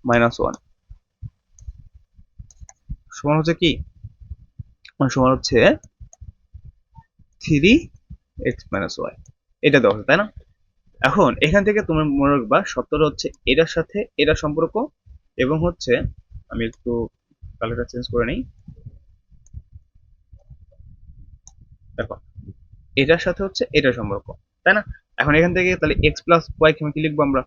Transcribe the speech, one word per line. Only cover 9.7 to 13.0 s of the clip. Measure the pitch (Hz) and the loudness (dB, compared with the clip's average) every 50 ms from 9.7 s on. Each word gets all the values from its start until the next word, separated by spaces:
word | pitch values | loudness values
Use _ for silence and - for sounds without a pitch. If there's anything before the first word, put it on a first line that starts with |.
| 139 139 113 | 4 6 4
দেওয়া | 101 104 | 4 2
আছে, | 107 98 - | 0 0 2
তাই | 143 190 | 2 2
না? | 214 214 _ - - _ _ _ _ _ _ _ _ _ _ - - 135 | 2 -4 _ -20 -20 _ _ _ _ _ _ _ _ _ _ 0 0 2
এখন | - 208 175 127 - - - | 4 4 2 2 2 -2 -4
এখান | 156 175 202 196 | 0 2 2 2
থেকে | 214 202 214 202 - | 2 0 0 -2 0
তুমি | 160 156 156 147 139 143 | -2 0 0 0 0 0
মনে | 139 139 143 | 2 2 2
রাখবা | 135 117 104 131 165 - - - | 0 0 2 0 0 0 -2 -8
সত্যটা | 127 123 _ 151 151 | -8 -6 _ -2 0